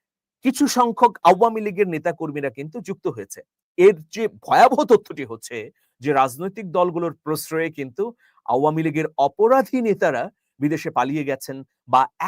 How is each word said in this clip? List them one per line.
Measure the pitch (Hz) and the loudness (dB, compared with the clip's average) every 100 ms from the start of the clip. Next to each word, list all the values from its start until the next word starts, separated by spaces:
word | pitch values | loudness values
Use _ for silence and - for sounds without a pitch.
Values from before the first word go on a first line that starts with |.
| _ _ _ _ | _ _ _ _
কিছু | 262 - 277 247 | -4 0 0 2
সংখ্যক | 240 - 233 - 170 | 0 2 2 4 4
আওয়ামী | 185 233 220 208 | 4 2 0 -4
লীগের | 185 185 | -2 -2
নেতাকর্মীরা | 156 170 165 156 143 139 127 | -2 -4 -4 -8 -6 -8 -8
কিন্তু | 156 233 170 | -12 -12 -12
যুক্ত | - 175 | -8 -8
হয়েছে। | 113 98 - - _ _ - | -8 -12 -18 -20 _ _ 4
এর | 196 160 - | 6 6 -4
যে | 214 220 110 | -6 -6 -8
ভয়াবহ | - 143 247 277 254 | 0 6 6 4 4
তথ্যটি | 220 - 151 117 | 4 2 -12 -12
হচ্ছে | 110 - 117 110 _ _ _ | -14 -12 -12 -12 _ _ _
যে | 135 | -2
রাজনৈতিক | 139 131 131 190 202 185 180 | 0 0 -2 -10 -10 -6 -2
দলগুলোর | 180 165 170 - | -2 -2 -6 -8
প্রশ্রয়ে | 151 151 - 160 165 156 | -8 -8 -6 -6 -6 -8
কিন্তু | 131 - 233 - _ _ - | -10 -8 -8 -10 _ _ -4
আওয়ামী | 123 151 156 160 | 0 0 0 -2
লীগের | 151 156 - 139 | -4 -4 -2 -2
অপরাধী | - 220 262 214 254 226 | 2 4 4 2 -2 -2
নেতারা | 190 175 123 160 - _ _ | 0 0 -2 -6 -14 _ _
বিদেশে | 147 156 165 175 | -4 -4 -4 -2
পালিয়ে | 135 151 139 | -2 -4 -6
গেছেন | 131 - 135 131 _ - | -8 -10 -14 -18 _ 0
বা | 127 131 - | 2 2 -4